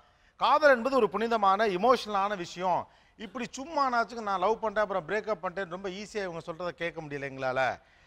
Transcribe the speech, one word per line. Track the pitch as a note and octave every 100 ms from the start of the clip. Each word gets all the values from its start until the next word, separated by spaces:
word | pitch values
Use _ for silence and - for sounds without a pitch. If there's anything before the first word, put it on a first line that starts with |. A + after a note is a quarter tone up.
| _ _ _ -
காதல் | G3+ C#4+ D4+
என்பது | B3+ A#3 C4
ஒரு | G#3+
புனிதமான | G3+ A3+ A3+ G3 G3 A3
எமோஷனலான | F3 A3+ B3 G#3+ G3+ G3 G#3
விஷயம். | F3 E3+ F#3 E3 G2+ _ _ -
இப்படி | G#3+ B3+ A#3
சும்மா | - C#4 D#4+ C4+
நாச்சுக்கு | A#3+ A3 A#3
நான் | G#3+ F#3+
லவ் | F#3 A3+
பண்ணிட்டேன் | A3 G3+
அப்புறம் | G#3 F#3+ D#3
பிரேக்கப் | G3+ G#3 G#3+
பண்ணிட்டேன் | F#3 F3 F#3+
ரொம்ப | F3+ G3
ஈஸியா | F#3 G#3 G#3+
இவங்க | F#3+ E3 D#3+
சொல்றதை | D#3+ F3+
கேட்க | - E3+ E3
முடியல | D#3 C#3+ C3+
எங்களால. | C3+ C3 B2+ B2+ G2 _ _